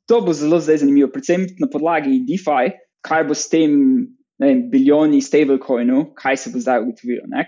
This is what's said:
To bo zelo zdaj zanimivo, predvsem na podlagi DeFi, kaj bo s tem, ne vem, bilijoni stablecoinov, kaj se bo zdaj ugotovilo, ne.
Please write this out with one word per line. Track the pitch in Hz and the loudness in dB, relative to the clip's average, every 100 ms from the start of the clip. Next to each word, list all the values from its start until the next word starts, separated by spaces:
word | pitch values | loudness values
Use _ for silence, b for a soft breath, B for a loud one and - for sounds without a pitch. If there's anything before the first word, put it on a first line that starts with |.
| - | 0
To | 233 | 0
bo | 180 | 2
zelo | 151 151 170 | 0 0 0
zdaj | 151 156 139 | 2 2 4
zanimivo, | 143 135 | 4 2
predvsem | 135 - 175 185 - | 0 -2 -2 -2 -4
na | 135 | -4
podlagi | 147 160 165 143 131 127 | -2 -2 -2 0 -2 -2
DeFi, | 185 160 139 131 - _ _ - | -4 -2 -2 -2 -6 _ _ -4
kaj | 160 147 | -2 -2
bo | 147 | -4
s | - | -2
tem, | 165 156 143 135 127 127 _ _ - | 0 2 2 2 2 -2 _ _ -2
ne | 139 | 0
vem, | 127 123 | 0 0
bilijoni | 135 135 147 156 143 | 0 4 4 4 2
stablecoinov, | 135 151 139 135 - 120 120 131 165 - | 2 0 2 0 -2 -2 0 0 -2 -6
kaj | 135 139 | -4 -4
se | - | -6
bo | 123 | -6
zdaj | 120 123 120 | -2 -2 -2
ugotovilo, | 113 120 120 - | -8 -8 -8 -8
ne. | - | -8